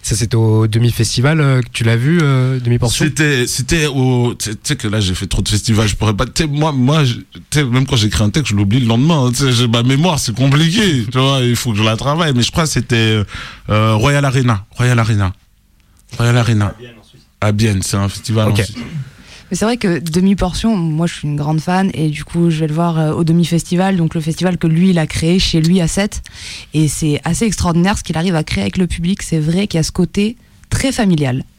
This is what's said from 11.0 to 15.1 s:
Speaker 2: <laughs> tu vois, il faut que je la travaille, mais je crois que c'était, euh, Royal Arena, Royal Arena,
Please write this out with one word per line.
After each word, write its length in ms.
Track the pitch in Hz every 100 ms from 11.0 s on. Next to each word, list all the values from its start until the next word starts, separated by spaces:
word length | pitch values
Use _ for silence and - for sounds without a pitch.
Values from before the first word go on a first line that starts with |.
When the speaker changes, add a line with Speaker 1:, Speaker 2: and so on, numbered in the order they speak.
| 107
Speaker 2:
<laughs> 40 |
tu 80 | 123
vois, 220 | 135 135
il 120 | 123 117
faut 160 | 123
que 60 | 104
je 60 |
la 140 | 110 110
travaille, 360 | 120 151 165 123
mais 60 |
je 80 | 117
crois 120 | -
que 80 | 160
c'était, 500 | - 113 117 113 110 101 - - - -
euh, 240 | 107 110 107
Royal 300 | 131 143 139
Arena, 400 | 127 120 104 101
Royal 260 | - 123 120
Arena, 360 | 110